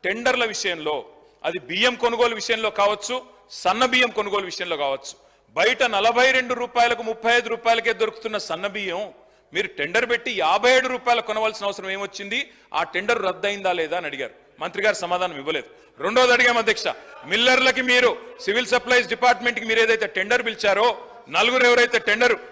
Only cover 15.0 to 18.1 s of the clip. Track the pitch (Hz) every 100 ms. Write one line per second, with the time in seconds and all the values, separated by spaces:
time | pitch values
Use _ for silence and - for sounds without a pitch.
15 | 175 180 180 147 139 156 - - _ -
16 | 165 233 247 247 247 240 220 214 175 -
17 | - - 139 208 247 254 262 254 254 247
18 | 247